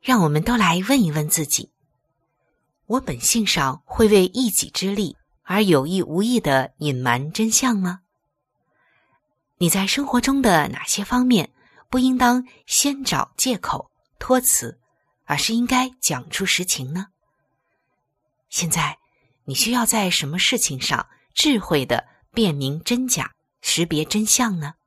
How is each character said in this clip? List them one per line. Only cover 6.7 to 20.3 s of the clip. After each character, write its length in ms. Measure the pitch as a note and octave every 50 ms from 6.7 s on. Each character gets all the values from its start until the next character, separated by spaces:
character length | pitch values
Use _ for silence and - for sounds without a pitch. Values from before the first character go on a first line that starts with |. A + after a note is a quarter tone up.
| _ _
隐 160 | D3+ D3 C3+
瞒 360 | B2+ B2+ B2+ A#2+ B2 C3+ D3+
真 180 | - - A3 A3
相 260 | A3 - - B3+ A#3
吗？ 240 | G3+ F#3 F3+ F3+ - _ _ _ _ _ _ _ _ _ _ _ _ _ _ _ _ _ _ _ _ _ _ _ _ _ _ _ _ _ _ _ _
你 120 | F3+ E3
在 160 | - G3 G3
生 200 | G3 - C#4 C#4+
活 140 | C4+ - A#3+
中 220 | - C4 C#4 C#4
的 260 | B3+ A3+ F3+ D#3+ D3 C3
哪 160 | B2 - -
些 200 | - - - G3+
方 200 | - A#3+ B3 B3+
面 280 | B3+ B3 G3 D3 - _ _ _ _ _ - - _
不 100 | - B3+
应 200 | B3+ C4 B3+ B3+
当 280 | B3+ A#3+ B3 B3+ B3+ - - - _
先 360 | - - - - C#4+ C#4 C#4
找 300 | C4+ - - C#3 - - _
借 200 | - - C4 A#3+
口、 340 | - - - - - - _ _ _ _ _ _ _
托 220 | - - B3+ B3+
辞， 380 | B3 - - - - - - _ _ _ _ _ _ _ _ _ _
而 120 | - D3
是 180 | C#3 - - A3+
应 120 | A#3 A#3+
该 220 | A#3+ C4 B3+ B3+ B3+ B3 _
讲 280 | - - D#3+ B2+ B2 D#3
出 160 | - - G3
实 200 | F#3+ - - F3+
情 280 | - - - C3 C3
呢？ 140 | D3+ F3+ G3 _ _ _ _ _ _ _ _ _ _ _ _ _ _ _ _ _ _ _ _ _ _ _ _ _ _ _ _ _
现 220 | - - F3 D#3+
在 280 | D#3 E3 D3+ C#3+ - _ _ _ _ _ _ _ _ _ _
你 100 | - C3+
需 160 | - - A3+
要 160 | B3 B3 A#3
在 240 | - - A3 G3+ F3+
什 180 | F3 - F3
么 100 | C#3